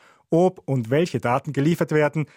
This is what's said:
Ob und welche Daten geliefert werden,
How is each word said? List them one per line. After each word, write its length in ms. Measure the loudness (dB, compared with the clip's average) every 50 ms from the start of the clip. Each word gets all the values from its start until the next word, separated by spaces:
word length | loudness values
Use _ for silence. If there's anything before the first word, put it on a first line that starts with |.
| _ _ _ _ _ _
Ob 320 | 2 2 2 2 0 -2 -6
und 240 | -4 -4 -4 -2 0
welche 300 | 0 0 0 0 -2 -4
Daten 340 | -2 -2 -2 -2 -2 -4 -4
geliefert 380 | -2 0 0 0 0 -2 0
werden, 340 | 0 2 2 0 0 -4 -6 -6 _